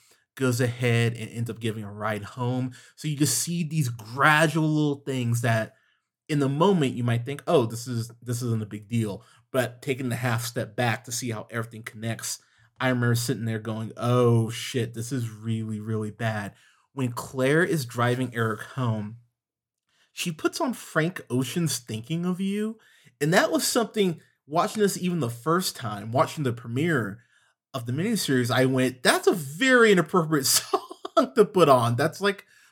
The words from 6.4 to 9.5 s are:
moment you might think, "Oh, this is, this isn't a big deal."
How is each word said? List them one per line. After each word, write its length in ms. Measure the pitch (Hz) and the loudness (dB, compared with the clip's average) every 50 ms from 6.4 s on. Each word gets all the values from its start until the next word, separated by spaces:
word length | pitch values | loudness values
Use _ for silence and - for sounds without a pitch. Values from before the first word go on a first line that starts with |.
| 139 131 | 2 2
moment 440 | 139 147 170 202 196 170 143 123 - | 2 2 4 4 4 4 2 0 -2
you 100 | 120 120 | -2 -2
might 200 | 120 117 117 120 | 0 0 -2 -2
think, 160 | 131 139 143 - | -6 -10 -8 -2
"Oh, 180 | - 175 147 120 | 2 2 2 2
this 220 | 110 113 117 - | 2 -2 -8 -8
is, 240 | 131 123 117 113 117 - - | -6 -4 -4 -6 -6 -10 -12
this 200 | - 120 120 120 | -8 -6 -6 -4
isn't 200 | 127 120 113 110 | -2 -2 -2 -2
a 40 | 107 | -4
big 240 | 101 107 104 104 - | -6 -10 -12 -8 -4
deal." 340 | 120 117 110 104 95 - - _ _ _ _ _ | -2 -2 0 -2 -4 -8 -12 _ _ _ _ _